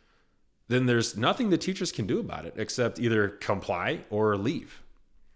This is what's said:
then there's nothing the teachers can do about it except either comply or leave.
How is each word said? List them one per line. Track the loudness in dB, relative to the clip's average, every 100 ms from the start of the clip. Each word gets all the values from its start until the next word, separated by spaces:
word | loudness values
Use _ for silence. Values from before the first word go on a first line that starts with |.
| _ _ _ _ _ _ 0
then | 2
there's | 4 4 2 0
nothing | 0 2 2
the | 2
teachers | 0 -4 -4
can | -4 -2
do | -2
about | -2 -8
it | -8 -6
except | -6 0 -2 0
either | 2 4 2
comply | 0 -2 -2 0 -2 -2 -4 -4
or | 2 2 2
leave. | 0 -4 -6 -18 -20 -20 _ -20 -20